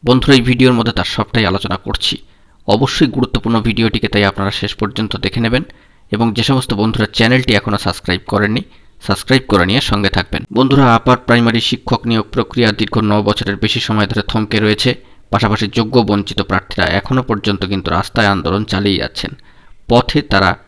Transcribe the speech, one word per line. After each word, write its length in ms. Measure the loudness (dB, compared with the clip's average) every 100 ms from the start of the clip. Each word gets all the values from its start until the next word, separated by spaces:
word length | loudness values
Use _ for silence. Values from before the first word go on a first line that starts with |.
বন্ধুরা, 280 | 2 2 4
এই 80 | 4
ভিডিওর 340 | 4 4 4 4
মধ্যে 180 | 0 -2
তার 120 | -4
সবটাই 400 | -4 -2 0 0
আলোচনা 280 | -2 -4 -8
করছি। 360 | -6 -6 -4 -6 -12 _ _ _ 0
অবশ্যই 420 | 2 2 2 0
গুরুত্বপূর্ণ 460 | 2 -2 -2 0 0
ভিডিওটিকে 480 | 0 0 0 0 0
তাই 160 | 2
আপনারা 280 | 2 0 -4
শেষ 200 | -2 -6
পর্যন্ত 380 | -4 -6 -4 -6 -4
দেখে 240 | -4 -2
নেবেন 220 | -2 -2 -4 -16 _ _ -8
এবং 140 | -2 0
যে 100 | 0
সমস্ত 260 | 0 0 0
বন্ধুরা 320 | -2 0 0 -2
চ্যানেলটি 400 | 2 2 2 2
এখনও 240 | 0 0 -2
সাবস্ক্রাইব 440 | -4 -6 -4 -4 -2
করেননি, 360 | 0 0 -2 -6 -18 -20 -12
সাবস্ক্রাইব 400 | -6 -6 0 0 2
করে 160 | 2 4
নিয়ে 140 | 0
সঙ্গে 280 | 0 0 0
থাকবেন। 320 | -2 -2 -6 -4
বন্ধুরা, 300 | 0 4 4 6
আপার 220 | 4 4 0
প্রাইমারি 360 | 2 2 4 0
শিক্ষক 400 | -2 -4 -2 -4 0
নিয়োগ 200 | -2 -2
প্রক্রিয়া 400 | -4 -4 0 0
দীর্ঘ 240 | 0 -2 -2
ন 120 | 0 0
বছরের 340 | 0 -2 -2 -2
বেশি 220 | -2 -2
সময় 280 | -2 0 0
ধরে 120 | -2 -2
থমকে 300 | -4 -2 0
রয়েছে। 320 | 0 0 0 -2 -10 -20 -4
পাশাপাশি 360 | 0 0 0 -2
যোগ্য 260 | -2 2 2 2
বঞ্চিত 340 | 0 -2 -6
প্রার্থীরা 420 | -2 -2 -2 -4 -2 -2
এখনও 260 | 0 -2
পর্যন্ত 400 | 0 -2 -2 -2 -2
কিন্তু 200 | -4 -2
রাস্তায় 420 | -4 -2 0 2
আন্দোলন 300 | 2 0 -2
চালিয়ে 360 | -2 -2 0 0
যাচ্ছেন, 300 | -4 -8 -10 -12 -20 -20 -20 -20 0
পথে 300 | 2 2 -2
তারা 280 | 0 0 0 -2